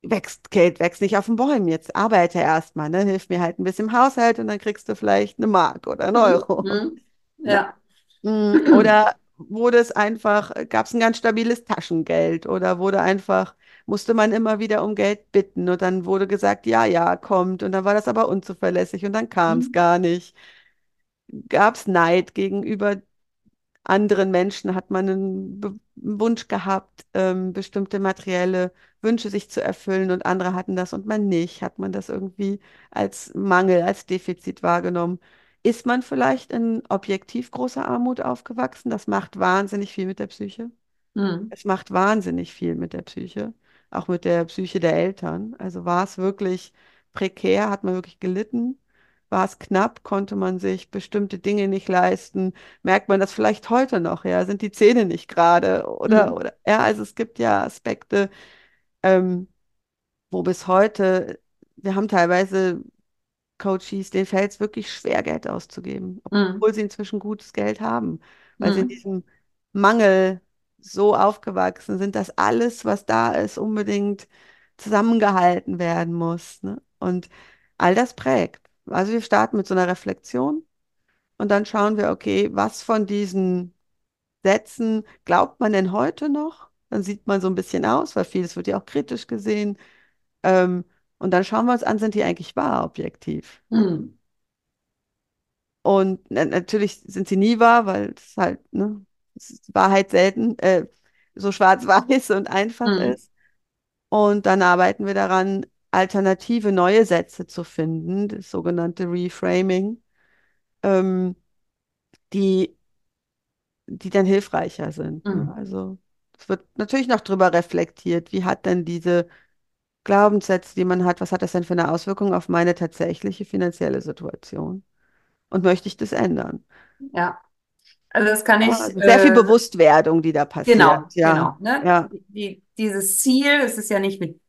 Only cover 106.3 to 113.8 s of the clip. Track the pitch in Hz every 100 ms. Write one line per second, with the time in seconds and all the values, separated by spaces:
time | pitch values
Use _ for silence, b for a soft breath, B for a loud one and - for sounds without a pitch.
106.3 | 190 - 233 208 190 180 214 214 170 170
107.3 | - 180 - 165 - 160 160 165 190 208
108.3 | 208 190 185 170 175 170 170 180 175 180
109.3 | - 185 180 190 185 196 226 _ _ _
110.3 | _ _ _ _ _ 196 190 190 185 185
111.3 | 180 _ _ _ _ _ _ _ _ _
112.3 | 196 196 190 190 _ _ _ _ _ _
113.3 | _ _ _ _ _